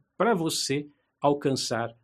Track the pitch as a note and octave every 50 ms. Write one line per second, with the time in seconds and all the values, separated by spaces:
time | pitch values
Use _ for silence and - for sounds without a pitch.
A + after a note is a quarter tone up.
0 | _ _ _ - F3+ A#3 A3+ F3 D#3+ E3 E3 - - - C#3 D3 D3 - _ _
1 | _ _ _ _ - D3 C#3+ C#3+ - C#3+ C3 B2 - - B2 A2+ A#2 A#2 - _